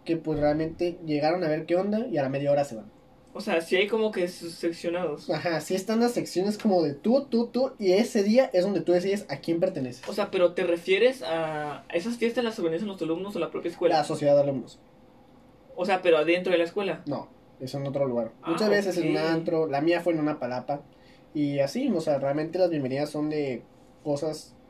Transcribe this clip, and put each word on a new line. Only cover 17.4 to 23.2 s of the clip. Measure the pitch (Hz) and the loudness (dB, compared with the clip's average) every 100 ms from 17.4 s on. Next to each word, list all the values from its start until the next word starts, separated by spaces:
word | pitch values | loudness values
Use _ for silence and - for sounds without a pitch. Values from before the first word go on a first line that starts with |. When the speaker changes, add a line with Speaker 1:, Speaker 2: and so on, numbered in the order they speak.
| - - | -20 -14
Speaker 1:
es | 131 | -8
en | 143 139 | -6 -4
otro | 135 135 | 0 0
lugar. | 120 110 - | 0 -4 -6
Speaker 2:
Ah, | 160 | -4
Speaker 1:
Muchas | 170 214 | 0 2
veces | 202 196 170 | 2 2 0
en | 156 | 0
un | 156 | 0
Speaker 2:
ok. | |
Speaker 1:
antro, | 160 165 165 160 156 | 0 0 0 0 0
la | 139 | 0
mía | 160 170 | 2 2
fue | 175 | 0
en | 160 | 0
una | 151 151 | -2 -2
palapa, | 123 127 123 143 - - - - - | -4 -6 -6 -8 -8 -20 -20 -20 -10
y | 151 143 143 | -2 0 0
así, | 135 233 269 | 0 0 0
o | 175 | 0
sea, | 160 139 | 0 0
realmente | 135 147 156 175 | 0 0 -2 2
las | 180 | 2
bienvenidas | 156 131 135 147 | 2 -2 -2 -2
son | 151 | -2